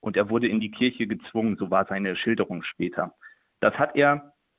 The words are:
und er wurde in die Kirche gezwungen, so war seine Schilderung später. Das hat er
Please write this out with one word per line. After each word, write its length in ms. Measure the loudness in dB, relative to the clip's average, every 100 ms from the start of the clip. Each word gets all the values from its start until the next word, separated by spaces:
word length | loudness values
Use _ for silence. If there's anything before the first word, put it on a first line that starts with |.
und 160 | -2 0
er 100 | 2
wurde 200 | 2 2
in 120 | 2
die 120 | -2
Kirche 340 | 0 0 0 -4
gezwungen, 500 | -4 -4 -2 0 -2
so 140 | 0
war 160 | 0 0
seine 300 | -2 -4 -2
Schilderung 460 | 0 0 0 -4
später. 500 | -10 -6 -4 -4 -6 -8 -20 -20 _ _
Das 120 | 0
hat 220 | 2 0 4
er 380 | 4 2 -4 _ _